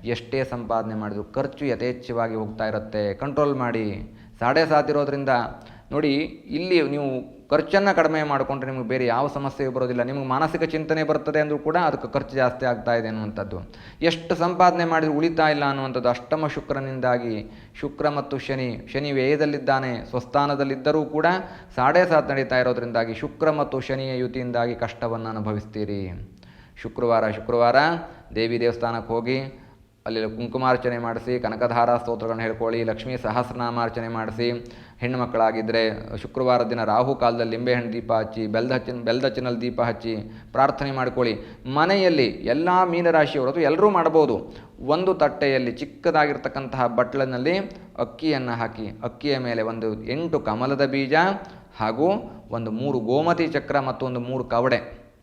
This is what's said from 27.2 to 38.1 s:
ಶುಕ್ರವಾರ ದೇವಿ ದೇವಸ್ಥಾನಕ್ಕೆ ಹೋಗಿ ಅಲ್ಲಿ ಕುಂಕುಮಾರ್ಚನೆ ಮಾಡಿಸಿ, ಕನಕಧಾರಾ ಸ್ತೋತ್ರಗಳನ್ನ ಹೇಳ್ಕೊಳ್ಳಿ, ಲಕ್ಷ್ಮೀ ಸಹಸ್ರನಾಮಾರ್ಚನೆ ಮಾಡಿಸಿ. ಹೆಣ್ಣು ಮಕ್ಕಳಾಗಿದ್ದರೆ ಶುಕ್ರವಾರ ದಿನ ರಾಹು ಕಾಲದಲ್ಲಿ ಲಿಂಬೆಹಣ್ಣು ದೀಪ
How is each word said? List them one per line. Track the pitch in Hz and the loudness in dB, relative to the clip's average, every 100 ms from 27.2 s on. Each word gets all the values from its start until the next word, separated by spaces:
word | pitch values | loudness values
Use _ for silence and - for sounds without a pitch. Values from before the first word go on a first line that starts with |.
| 110 | 2
ಶುಕ್ರವಾರ | 104 - 120 117 127 156 170 170 - - | -2 -2 4 6 6 4 0 -6 -16 -10
ದೇವಿ | 107 117 117 | -2 0 2
ದೇವಸ್ಥಾನಕ್ಕೆ | 120 117 117 117 110 | 0 0 -4 -4 -4
ಹೋಗಿ | 117 117 131 135 - - - _ _ - | -4 0 -4 -4 -14 -20 -20 _ _ -6
ಅಲ್ಲಿ | 113 110 110 | -4 -4 -6
ಕುಂಕುಮಾರ್ಚನೆ | 120 131 131 127 123 120 | -6 0 2 2 2 -2
ಮಾಡಿಸಿ, | 117 113 120 123 | -4 -4 -2 -2
ಕನಕಧಾರಾ | 117 110 120 120 120 120 | -2 0 0 4 4 4
ಸ್ತೋತ್ರಗಳನ್ನ | 117 113 113 113 | 0 -4 -2 -2
ಹೇಳ್ಕೊಳ್ಳಿ, | 113 113 113 117 | -2 -2 -2 0
ಲಕ್ಷ್ಮೀ | 113 107 117 123 | -2 -4 -6 -6
ಸಹಸ್ರನಾಮಾರ್ಚನೆ | 117 113 120 120 120 120 117 117 117 | -2 0 -2 -4 -4 -2 -2 -4 -6
ಮಾಡಿಸಿ. | 117 110 110 120 120 120 - - - | -4 -6 -2 -2 -2 -8 -18 -20 -6
ಹೆಣ್ಣು | 123 127 | -4 -2
ಮಕ್ಕಳಾಗಿದ್ದರೆ | 120 117 113 110 110 113 113 107 - 104 | -2 2 2 2 0 2 2 -2 -8 -10
ಶುಕ್ರವಾರ | - - 127 123 113 | -8 -2 2 4 2
ದಿನ | 120 | 0
ರಾಹು | 107 107 127 | 2 2 2
ಕಾಲದಲ್ಲಿ | 139 120 117 113 117 | 2 2 2 -2 -2
ಲಿಂಬೆಹಣ್ಣು | 123 123 117 | 2 0 0
ದೀಪ | 113 110 | -6 0